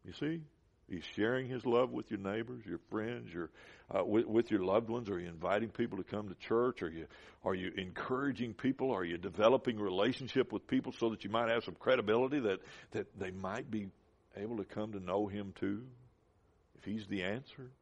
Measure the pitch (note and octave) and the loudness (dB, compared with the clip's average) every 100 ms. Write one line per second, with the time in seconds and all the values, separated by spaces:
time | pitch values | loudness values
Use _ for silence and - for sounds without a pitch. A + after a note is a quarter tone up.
0 | - E2+ D3+ E3 D3+ _ _ _ - F2 | -14 -6 -4 -4 -8 _ _ _ -10 -10
1 | - - G#2+ B2+ B2+ B2+ B2 A#2 B2+ B2 | -8 0 2 2 -2 -4 4 4 4 0
2 | A2+ G#2 G2 G#2+ A#2 B2 G#2 E2 _ G#2+ | -6 -4 -2 -4 -4 -10 -8 -8 _ -4
3 | A2 A#2+ A2+ E2+ D#2+ - - - - F#2+ | -4 -6 -8 -8 -8 -10 -20 -20 -2 0
4 | F2+ G#2+ A#2 A2 A#2 G#2+ F#2 G2+ A2+ A#2+ | 4 4 4 2 4 2 4 2 2 -4
5 | A2 F2+ F2 E2 F2 G2+ A2 - A#2 F#2+ | -4 -6 -6 -4 0 0 0 -2 -2 -2
6 | F2+ G#2+ G#2 F2 - A2+ B2 A#2+ E2+ E2 | -6 -6 -6 -10 0 2 2 0 -6 -6
7 | D#2 - - - - F#2+ F#2 F2 F#2 E2+ | -12 -16 -20 -6 -4 -2 -2 -4 -6 -6
8 | - B2+ C#3 B2 A#2+ G#2 C3 C3 C3+ G#2 | -2 0 0 -2 -6 0 0 2 0 0
9 | F2 E2+ F#2+ F2+ A2 B2+ C3 A2 G2+ F#2 | 0 -2 -4 6 8 8 4 0 0 4
10 | A2 B2+ C3 C3 A#2 G#2 - C3 B2+ - | 4 2 -2 0 2 -2 0 0 0 0
11 | A#2 G#2+ G#2 A2 A#2 A#2 G#2 E2 - B2+ | 0 0 -2 0 2 2 0 -2 4 4
12 | G#2 A2+ B2+ C#3+ A2 F#2+ - - - G#2+ | 6 4 4 2 2 0 -6 -18 -8 -6
13 | G2 G2+ F#2+ F#2 F#2+ A2 C#3 A2 G2 - | -6 -6 -6 -4 -4 -4 -4 -4 -6 -12
14 | _ _ _ G2+ G#2+ A#2 F#2+ A2+ G#2+ G2+ | _ _ _ -10 -6 -4 -6 -4 -6 -6
15 | F2+ G2 G#2 G2+ G2 F#2+ G2 G#2 B2+ - | -2 0 0 -4 -8 -4 -4 -4 -8 -18
16 | - _ _ _ _ _ _ - - A2 | -20 _ _ _ _ _ _ -14 -8 -6
17 | G2 G2+ F2+ A2 C#3 - B2+ - | -4 -2 -2 -4 -8 -18 -18 -20